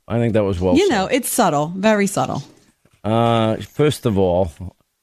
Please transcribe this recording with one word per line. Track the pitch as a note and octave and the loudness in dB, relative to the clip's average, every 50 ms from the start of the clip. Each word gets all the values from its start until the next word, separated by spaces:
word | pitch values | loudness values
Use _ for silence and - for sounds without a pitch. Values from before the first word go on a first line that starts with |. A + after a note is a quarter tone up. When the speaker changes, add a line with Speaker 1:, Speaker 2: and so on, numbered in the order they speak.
| _ - | _ -6
Speaker 1:
I | G#2+ A#2+ | -4 -2
think | A#2+ A#2 G2+ | -2 0 0
that | A2 G#2 | 0 0
was | G2 G2 F2 | 0 -2 -2
well | F2+ F#2 - | 0 2 2
Speaker 2:
You | D4+ G4+ G4 | 2 2 2
Speaker 1:
said. | C4+ | 2
Speaker 2:
know, | G3 F#3+ | 0 -2
it's | - - C#4+ A#3 - | -2 -2 -2 -2 -2
subtle, | - - A3+ F3+ D3 C#3+ D3 D#3+ F3 | -2 0 0 2 2 0 -2 -2 -6
very | F#3+ F#3+ A3 G#3+ G#3 G3 G3 | -2 0 2 2 2 0 0
subtle. | - - C3 - - - C#3 - - _ _ _ _ _ _ _ _ _ - | 0 -2 -4 -4 -4 -8 -8 -12 -18 _ _ _ _ _ _ _ _ _ -4
Speaker 1:
Uh, | G2+ A2 A2+ A#2 A#2 A#2 A2+ A2 A2 A2 - | -2 0 2 2 2 2 2 0 0 -2 -4
first | G2+ - _ - D3 D3+ C3 - - A#2+ | -8 -12 _ 0 0 0 0 0 -2 -2
of | G#2 F#2+ | 0 2
all, | G2 F#2 F2 F2+ F#2+ E2+ - - F#2 F2+ - _ _ _ _ _ | 2 2 2 0 -2 -2 -6 -12 -16 -16 -16 _ _ _ _ _